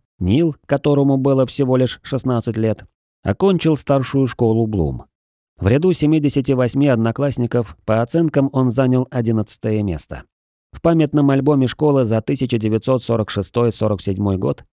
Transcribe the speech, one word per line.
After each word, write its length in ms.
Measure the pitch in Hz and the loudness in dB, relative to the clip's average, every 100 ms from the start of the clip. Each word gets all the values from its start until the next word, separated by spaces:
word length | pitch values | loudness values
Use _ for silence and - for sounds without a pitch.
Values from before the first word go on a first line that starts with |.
| _ - | _ -6
Нил, 380 | 90 127 165 143 | 0 2 2 -2
которому 540 | - 139 151 143 139 135 | -4 -2 2 2 4 2
было 260 | 135 135 | 2 2
всего 320 | 127 - 131 127 | 0 0 0 2
лишь 240 | 127 - | 0 -4
шестнадцать 540 | - 131 131 120 120 110 | -8 -6 -2 -2 -2 -2
лет, 280 | 110 104 - _ _ _ | -2 -2 -8 _ _ _
окончил 540 | - 98 196 175 160 151 | -4 0 2 2 2 0
старшую 500 | - 139 127 139 131 | 0 0 0 0 0
школу 400 | - 117 110 110 | 0 0 2 0
Блум. 380 | 104 76 62 - _ _ _ _ - | 0 -2 -4 -12 _ _ _ _ -4
В 80 | 90 | 0
ряду 260 | 131 185 | 2 2
семидесяти 600 | 165 151 160 143 143 127 | 0 2 2 0 0 0
восьми 360 | 127 123 135 143 | 0 0 2 2
одноклассников 880 | 113 113 113 143 127 120 123 113 - | 2 0 0 -2 -2 -2 -2 -4 -6
по 160 | - 110 | -2 -2
оценкам 480 | 120 165 160 143 135 | 0 0 0 0 0
он 180 | 135 127 | 2 0
занял 360 | 113 131 127 127 | 2 2 2 0
одиннадцатое 720 | 127 113 113 107 - 110 107 | -2 -2 -2 -2 -6 -4 -2
место. 400 | 101 78 - 67 - _ _ _ _ | -2 -6 -8 -16 -16 _ _ _ _
В 120 | - | -4
памятном 480 | 170 165 147 147 143 | 0 2 2 2 2
альбоме 360 | 135 135 143 127 | 2 2 2 0
школы 380 | - 151 139 | 0 0 2
за 160 | 117 113 | 2 0
тысяча 380 | - 139 131 117 | -2 -2 -2 -2
девятьсот 440 | 107 110 - 131 | 0 -2 0 -2
сорок 280 | - 113 107 | 0 -2 -2
шестой 420 | 104 92 120 120 | -4 -4 -2 0
сорок 300 | - 110 98 | 0 -2 -2
седьмой 340 | - 95 101 95 | -4 -4 -2 -2
год, 280 | - - - | -2 -6 -10